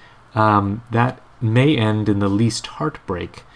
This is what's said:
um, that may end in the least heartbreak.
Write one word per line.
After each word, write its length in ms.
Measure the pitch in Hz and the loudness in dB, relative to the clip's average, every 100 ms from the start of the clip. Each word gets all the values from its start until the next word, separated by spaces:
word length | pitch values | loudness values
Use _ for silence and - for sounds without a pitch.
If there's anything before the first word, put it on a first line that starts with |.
| - - - 110 | -20 -20 -6 0
um, 460 | 107 104 101 107 - | 2 2 2 -4 -4
that 280 | 117 123 - - - | 0 0 -4 -16 -6
may 360 | 110 117 143 135 | 0 4 4 2
end 320 | 107 107 107 | 0 0 0
in 120 | 101 | 0
the 80 | 101 | 0
least 400 | 101 117 - - | 2 0 -2 -10
heartbreak. 720 | - 151 - - 87 92 - - | -8 -6 -6 -8 -8 -8 -14 -20